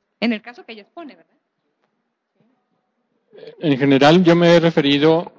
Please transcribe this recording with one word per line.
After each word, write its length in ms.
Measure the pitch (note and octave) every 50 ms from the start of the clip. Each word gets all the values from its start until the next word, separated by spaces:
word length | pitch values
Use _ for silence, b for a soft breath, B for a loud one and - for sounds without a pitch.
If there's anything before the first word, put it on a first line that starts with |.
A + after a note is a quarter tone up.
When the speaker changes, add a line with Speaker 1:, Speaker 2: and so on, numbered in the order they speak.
| _ _ _ -
Speaker 1:
En 120 | G#3 A#3+ A3+
el 80 | G#3
caso 240 | - A#3+ B3 - F4+
que 100 | - A3+
ella 80 | G#3+ G3+
expone, 340 | _ - E4+ E4+ C#4 G3
¿verdad? 200 | E3+ E3 _ _ _ _ _ _ _ _ _ _ _ _ _ _ _ _ _ _ _ _ _ _ _ _ _ C4 _ _ _ _ _ _ _ _ _ _ _ _ _ _ _ _ - - - - -
Speaker 2:
En 180 | - D#3+ C#3+
general, 460 | B2 C#3 C#3 C#3 C3 C3+ D3 D#3+ F#3 F#3
yo 140 | E3 E3+
me 180 | E3+ F3 E3+ E3+
he 60 | E3+
referido 720 | D#3+ E3 E3 E3+ C#3+ C#3 C#3+ C#3+ C#3+ D#3+ D#3+ E3 - - _